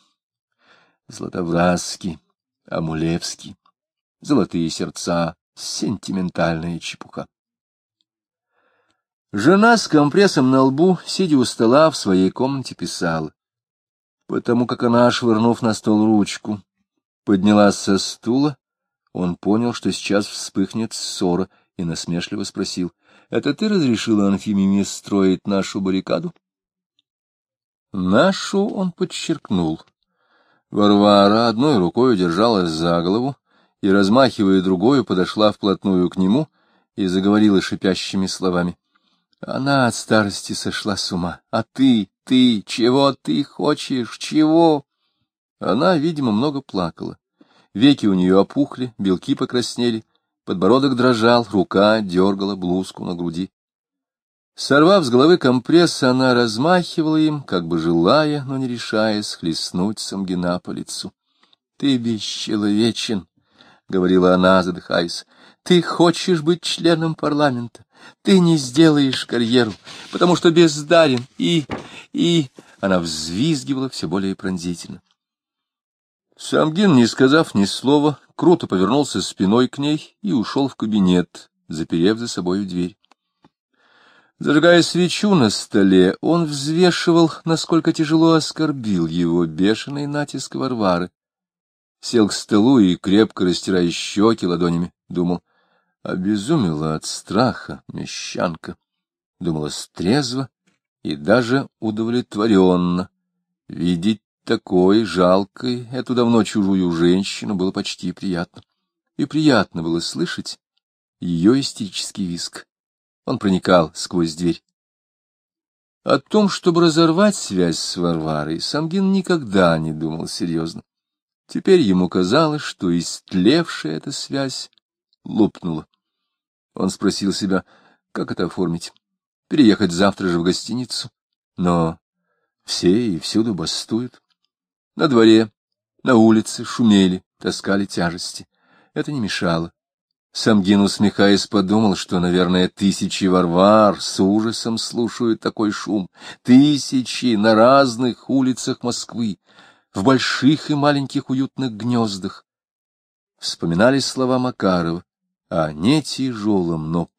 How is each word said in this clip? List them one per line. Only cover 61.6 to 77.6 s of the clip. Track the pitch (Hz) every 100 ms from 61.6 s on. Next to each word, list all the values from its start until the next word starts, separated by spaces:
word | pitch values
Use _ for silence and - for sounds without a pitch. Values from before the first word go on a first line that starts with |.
| _ _
"Ты | 143 131
бесчеловечен", — | 117 110 - - - 107 104 104 117 107 - 107 82 _ _ _ _ _ _
говорила | 95 92 92 90
она, | 92 92 95
задыхаясь. | 92 85 - - 87 - - _ - _
"Ты | - 175
хочешь | 165 - 175 165 - 175
быть | 147 175
членом | - - 165 170 165
парламента. | 160 151 147 147 123 120 - _ _ - _
Ты | - 190
не | 175 160
сделаешь | 131 123 160 147 135 127 -
карьеру, | 117 117 123 113 95 - - -
потому | - 175 170
что | 180
бездарен | 165 170 147 147 170 160 127 127 -
и, | 170 170 135 - - - -
и..." | - 165 170 135 - - _
Она | 101 92
взвизгивала | 85 80 80 87 151 151 131 135 131
всё | - 87
более | 92 98 95
пронзительно. | 95 92 87 87 - 95 _ _ _ _ _ _ _ _ _ _ _ _ _ _
Самгин, | - 139 151 156 208
не | 139 117
сказав | - 131 151 160
ни | -